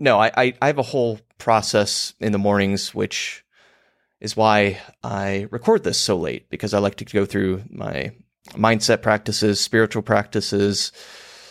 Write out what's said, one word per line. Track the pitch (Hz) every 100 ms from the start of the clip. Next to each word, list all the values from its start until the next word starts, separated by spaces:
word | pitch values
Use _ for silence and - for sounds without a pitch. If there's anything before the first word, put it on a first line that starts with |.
no, | 143 104
I, | 110 -
I, | 127 -
I | 139
have | 143
a |
whole | 117 143 117 107 _ -
process | - 110 - 107 101 - - -
in | 107
the | 101
mornings, | 101 101 98 98 -
which | 107 98 - - - _ _ _ _ _ _ _ _
is | 107 110
why | 110 104 101 92 - _
I | 117 101 98 98 104
record | - - 220
this | - 85
so | - 92
late, | 78 64 _
because | - 107
I | 104
like | 101 -
to |
go | - 104
through | 98 101 95 92 110
my | - - 69 - - _ _ -
mindset | - 110 110 - 107
practices, | 113 107 - 101 107 98
spiritual | - 113 107 113
practices. | 104 104 101 110 - 101 101 98 - - - - - - -